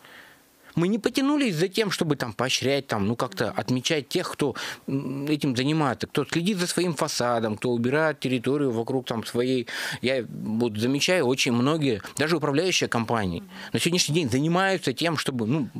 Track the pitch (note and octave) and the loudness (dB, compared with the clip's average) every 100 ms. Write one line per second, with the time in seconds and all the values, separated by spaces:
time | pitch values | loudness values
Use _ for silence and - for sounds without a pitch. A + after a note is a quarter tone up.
0 | - - - - _ _ - - F3 A3 | -20 -20 -20 -20 _ _ -8 0 0 2
1 | - B3+ C4+ D4 B3+ D3+ F#3+ G3+ G#3 - | 0 2 2 2 2 0 0 0 0 0
2 | E3+ C#3+ B2 - B2+ - B2 C#3 - A2 | 0 0 -2 0 0 0 2 0 0 0
3 | G2 A#2 C3 - A2 - A2 B2+ - D#3+ | 0 0 -2 -2 -2 -2 0 0 0 -2
4 | B2 F3+ - - D3 - - - - C3+ | 0 -2 -2 -2 -2 -2 -8 -10 -4 -4
5 | C#3+ C#3 C#3+ D3+ D3 A#2+ C3 D#3+ C#3+ G#2+ | -4 -4 -2 0 0 0 0 2 0 0
6 | - - C3+ E3 F3 G3 F3 - F3+ D3 | -4 -4 -2 0 0 0 -2 -2 -2 0
7 | D#3 - B2 A#2 A2+ G#2 B2+ A#2+ A#2+ D3 | -2 0 0 2 0 0 0 0 2 2
8 | D#3+ D3 C3+ B2+ B2+ D3 C#3 A2+ A#2 C3 | 2 0 -2 -2 0 0 0 0 -2 -2
9 | B2 A#2 - A#2+ B2+ C3 A#2 - - - | -2 -4 -2 -2 0 0 -2 -6 -6 -2
10 | A#2 C3 A2 G2+ G2+ A2 A#2+ G#2 A#2+ C#3 | 0 0 -2 -8 -4 0 0 0 0 2
11 | C#3+ F#3 B2+ C3+ C#3+ A#2 B2+ D#3+ C#3 G#2 | 2 2 2 2 2 2 2 2 2 0
12 | - - D3+ E3+ D3 C#3 F#3 E3 A#2+ A#2+ | -4 -2 0 2 2 2 2 2 0 0
13 | A2 A#2 F#2+ D#2 - - - A#2 F3 F3 | 0 0 0 -4 -8 -14 -4 -2 2 2
14 | - D#3 C#3 C3 D#3 F3 F#3+ F#3+ - A#2+ | 2 2 2 2 2 2 2 2 -2 0
15 | E3 D3 - B2+ G#2+ D#3 - - | 0 0 -2 -2 0 0 -2 -6